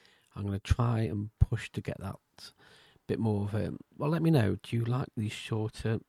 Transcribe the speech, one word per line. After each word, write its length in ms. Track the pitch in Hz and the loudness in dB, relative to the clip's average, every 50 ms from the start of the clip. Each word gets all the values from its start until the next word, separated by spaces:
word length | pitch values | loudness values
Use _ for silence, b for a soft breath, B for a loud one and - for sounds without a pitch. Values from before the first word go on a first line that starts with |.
| B B B B B B _ | B B B B B B _
I'm 80 | - 101 | -6 -4
gonna 160 | 101 98 101 | -4 -4 -4
try 400 | - - - - 120 120 117 110 | -2 -2 0 2 2 2 2 2
and 300 | 113 - - 101 104 110 - _ | 0 0 -2 -4 -4 -6 0 _
push 300 | - - - 107 - - | 2 2 2 -2 -4 -6
to 80 | - - | -8 -8
get 180 | - - - - | -6 -6 -8 -6
that 160 | - 98 - - _ _ _ - - - - B B B B B B B B B _ - | -8 -10 -10 -12 _ _ _ -20 -20 -20 -20 B B B B B B B B B _ -2
bit 100 | - - | 0 2
more 260 | 110 110 104 101 101 | 2 2 2 2 0
of 100 | 101 104 | 0 -2
a, 180 | 107 98 82 65 - - - _ | -2 -2 -2 -4 -8 -12 -16 _
well, 140 | - - 147 | -4 -2 0
let 120 | 165 165 | 0 4
me 80 | 160 165 | 4 6
know. 260 | 160 139 107 98 95 98 | 6 6 6 4 2 0
Do 140 | - - - | -2 -2 -2
you 80 | 117 117 | 0 0
like 240 | 117 123 127 - - - | 0 0 -2 -2 -4 -4
these 160 | - 104 107 | -4 -4 -4
shorter 640 | - - - - 113 110 107 107 - - - 110 113 101 - | -4 -8 -6 -4 -2 -2 -2 -4 -6 -4 -2 -2 -2 -2 -4